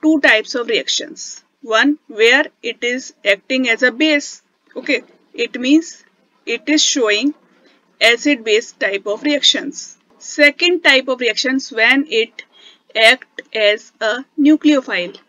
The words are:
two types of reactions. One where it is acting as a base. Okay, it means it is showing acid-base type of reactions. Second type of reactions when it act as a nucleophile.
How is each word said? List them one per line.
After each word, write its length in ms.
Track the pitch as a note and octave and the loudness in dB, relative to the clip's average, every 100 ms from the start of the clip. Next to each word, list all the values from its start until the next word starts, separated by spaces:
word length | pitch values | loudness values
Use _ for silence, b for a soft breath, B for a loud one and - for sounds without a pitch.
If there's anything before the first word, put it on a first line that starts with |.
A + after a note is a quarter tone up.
two 160 | D#4 D#4 | 2 2
types 340 | C#4 A3 G#3+ | 4 2 0
of 140 | B3 A#3 | -8 -4
reactions. 720 | G3+ - - - F#3 - - _ _ | -4 -4 -8 -8 -14 -18 -18 _ _
One 360 | A#3+ A3 C4+ D4+ _ | -4 0 0 -2 _
where 400 | A3 A3+ C4+ D4+ _ | 0 2 4 0 _
it 220 | A#3 A#3 | -12 -6
is 300 | A#3+ B3 - _ G3+ | -6 -6 -10 _ -4
acting 440 | G3+ _ C4 B3+ | -4 _ -4 -2
as 120 | A3+ | 0
a 120 | B3+ | 0
base. 480 | A#3 D#4 D4 - - _ _ _ - | 0 0 0 -4 -18 _ _ _ -14
Okay, 280 | B3+ C4 - _ _ | -6 -6 -6 _ _
it 260 | - A#3 A#3+ | -10 -8 -4
means 440 | B3 D#4 D#4+ - _ _ _ _ - | 2 2 2 -16 _ _ _ _ -8
it 180 | A#3 A#3+ | -8 -2
is 160 | D4+ | 0
showing 500 | - D4 A3 G#3 C4+ D4+ _ b b b _ _ | 0 0 0 0 -2 -6 _ b b b _ _
acid-base 760 | A3 A#3 D4 C4+ A3 G#3+ A3+ | 2 2 0 -2 2 0 0
type 340 | _ G#3 G3 G3+ | _ -4 -4 -6
of 160 | G#3 | -4
reactions. 760 | D4 D4 - B3+ - - - _ _ _ | -2 0 0 0 -4 -12 -18 _ _ _
Second 640 | - - C#4+ C#4+ F4 F4+ | -14 2 2 2 0 2
type 260 | E4 C4+ C4 | 2 2 0
of 120 | B3+ | -4
reactions 520 | A#3+ G#3+ C4 C4 - | -2 -2 -2 -4 -6
when 340 | A3 A3+ C4+ C#4 | 0 2 2 0
it 340 | A3+ A3 - - b b b _ A3 | -2 -2 -8 -20 b b b _ 2
act 460 | A3+ B3+ - - - A3 | 4 4 -4 -20 -10 0
as 360 | G#3 G#3+ - _ | 0 0 -6 _
a 240 | A3 A#3+ C#4 - | -4 -4 -8 0
nucleophile. 760 | C#4+ D#4 D4+ C#4+ B3+ F#3+ F3 - | 4 4 4 2 0 -6 -6 -12